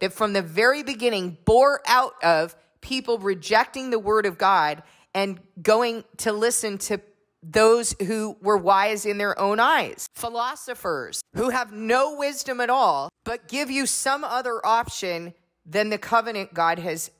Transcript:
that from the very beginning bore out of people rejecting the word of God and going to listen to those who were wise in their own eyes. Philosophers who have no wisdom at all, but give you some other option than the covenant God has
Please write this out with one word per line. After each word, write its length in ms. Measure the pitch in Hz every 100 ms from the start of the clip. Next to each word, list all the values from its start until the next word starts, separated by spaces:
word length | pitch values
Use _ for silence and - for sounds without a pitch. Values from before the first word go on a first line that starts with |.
that 120 | 190
from 200 | - 214
the 100 | 196
very 400 | 170 165 240 285
beginning 560 | 262 233 240 208 180 160 -
bore 360 | 226 277 285 -
out 280 | 247 254 - 170
of 320 | 160 165 - _ _
people 380 | - 262 233 233
rejecting 720 | 196 185 151 220 247 269 262
the 80 | 226
word 260 | 202 214 202
of 100 | 175
God 460 | 196 190 151 151 - _ _ 190
and 240 | 196 185 - -
going 400 | 170 220 240 226 - -
to 160 | 226
listen 460 | 208 233 240 220 196
to 220 | - 202 - _ _ _ 165
those 500 | 214 220 233 233 - 190
who 300 | 220 214 -
were 160 | 196 202
wise 500 | 175 196 208 214 208
in 120 | 202
their 200 | 202 -
own 220 | 196 214
eyes. 460 | 254 311 170 - - -
Philosophers 1080 | 233 233 240 294 - 240 185 147 107 - - -
who 160 | 247
have 220 | 247 226
no 440 | 208 220 247 285 294
wisdom 440 | 285 277 - 247
at 100 | 240
all, 380 | 262 220 143 147 - 214
but 220 | 233 -
give 240 | 262 277
you 160 | 269 262
some 380 | - 269 277 285
other 400 | 247 247 233 208
option 680 | 226 240 - 190 170 170 - _ _ -
than 260 | 180 214
the 80 | 208
covenant 560 | - 233 226 214 196 170
God 260 | 165 170
has 320 | 170 160 - _